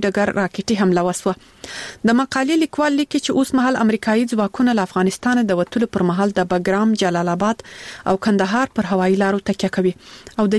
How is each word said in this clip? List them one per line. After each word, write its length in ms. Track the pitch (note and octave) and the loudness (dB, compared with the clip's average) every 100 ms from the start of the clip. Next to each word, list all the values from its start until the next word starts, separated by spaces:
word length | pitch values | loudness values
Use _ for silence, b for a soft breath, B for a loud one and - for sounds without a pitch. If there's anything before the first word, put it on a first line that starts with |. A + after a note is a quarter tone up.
ډګر 260 | G#3 G3+ G3+ G3+ | 0 0 -2 -2
راکټي 400 | F#3 - - G3+ | -4 -4 -2 0
حمله 240 | F#3+ F3 F3+ | 2 2 0
وسوه. 260 | F3 G3 F#3 B B B B B B A3 | -2 -4 -6 B B B B B B 2
د 100 | A#3+ | 2
مقالې 360 | C4+ C4+ C4+ E4 | 0 -2 0 0
لیکوال 300 | D#4 - D4+ C#4+ | 0 0 0 0
لیکي 180 | D4 C#4+ | -2 -2
چې 120 | - C4 | -2 -2
اوس 160 | C4 B3+ | 0 0
مهال 180 | B3+ C4 | 0 2
امریکایي 420 | A3 A3+ A3+ A3 A#3+ | 0 0 0 0 0
ځواکونه 400 | A3 G3 - B3 A3 | 0 -2 0 2 2
له 80 | F3+ | 0
افغانستانه 560 | F#3 F#3 - B3 B3 G#3 | 0 0 0 0 2 2
د 80 | F3 | 0
وتلو 280 | F3 A3+ A3+ G3 | 0 -2 -2 0
پر 60 | F3+ | 0
مهال 240 | F3+ G3+ F#3 | 2 0 0
د 100 | F3+ | 0
بګرام، 420 | F3+ F3+ G3 A3 G#3+ | 0 0 2 2 2
جلال 260 | F#3 F3 F3 | 0 0 0
آباد 280 | F3+ G#3 A3+ B B B B - | 0 0 -2 B B B B -2
او 40 | F#3+ A3 | 0 2
کندهار 460 | G3+ F#3+ A#3 C4 - | 0 2 0 -2 -4
پر 100 | F3+ | -2
هوایي 240 | F#3+ F#3 F#3+ | 0 2 2
لارو 180 | G3 G3 - | 0 0 -2
تکیه 200 | G3 F#3 - | -2 -2 0
کوي 160 | F#3 B B B B - | -2 B B B B -2
او 80 | |
د 80 | G#3 | 0